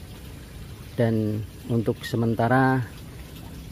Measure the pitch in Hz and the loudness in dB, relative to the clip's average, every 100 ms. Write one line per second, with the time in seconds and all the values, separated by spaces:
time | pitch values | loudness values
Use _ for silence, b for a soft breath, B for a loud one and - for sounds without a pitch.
0 | - - - - - - - - - - | -14 -14 -14 -14 -14 -14 -14 -12 -10 2
1 | 117 113 107 107 101 - - 120 110 117 | 4 4 2 0 -4 -10 0 2 2 -2
2 | - 117 117 113 117 127 131 131 113 - | -2 0 2 4 6 6 6 4 0 -8
3 | - - - - - - - | -14 -14 -14 -14 -12 -12 -12